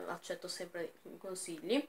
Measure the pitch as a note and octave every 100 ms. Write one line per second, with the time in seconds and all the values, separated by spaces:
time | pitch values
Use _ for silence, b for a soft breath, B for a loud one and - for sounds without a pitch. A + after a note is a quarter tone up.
0 | F3 E3+ - F3 F3+ - F3 F3 E3 -
1 | - E3+ F#3+ F#3 - D#3+ E3 C4+